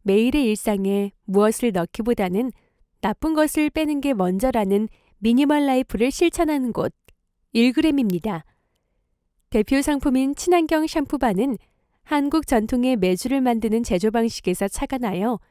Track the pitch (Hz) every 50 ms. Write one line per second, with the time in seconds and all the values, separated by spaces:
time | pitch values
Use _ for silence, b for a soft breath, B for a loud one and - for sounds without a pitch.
0 | _ 202 196 214 226 254 269 302 269 220 214 - - 226 208 196 190 196 196 202
1 | 202 202 - _ _ - 190 202 208 220 226 - 247 233 185 175 170 - - -
2 | 214 247 233 - 196 180 175 202 254 247 - _ _ _ _ _ _ _ _ _
3 | - - 208 - - 320 320 302 311 294 - 311 302 294 - 320 311 302 294 277
4 | 262 285 262 196 185 185 185 196 254 262 233 226 208 190 196 202 220 214 - _
5 | _ _ _ _ 202 226 233 262 294 285 302 294 285 277 262 262 262 - - 196
6 | 233 269 - - 359 339 - - 339 302 302 277 254 233 - - - - - _
7 | _ _ _ _ _ _ _ _ _ _ - 226 240 262 233 311 311 320 294 277
8 | 240 202 180 170 - 214 190 156 - _ _ _ _ _ _ _ _ _ _ _
9 | _ _ _ _ _ _ _ _ _ _ - 220 214 - 269 277 277 302 294 277
10 | - 294 254 262 269 269 285 - - 359 359 349 320 302 330 311 311 320 - 330
11 | 277 - 302 254 285 233 185 185 247 285 226 - - _ _ _ _ _ _ _
12 | _ - 302 285 277 285 311 320 294 - 277 220 214 220 254 247 247 254 262 208
13 | 185 185 185 175 - 240 277 277 254 247 233 226 233 220 214 233 240 - 202 180
14 | 196 220 214 233 233 226 - - - 190 180 - 196 202 - - 285 - 269 254
15 | 247 202 180 175 208 247 233 - - _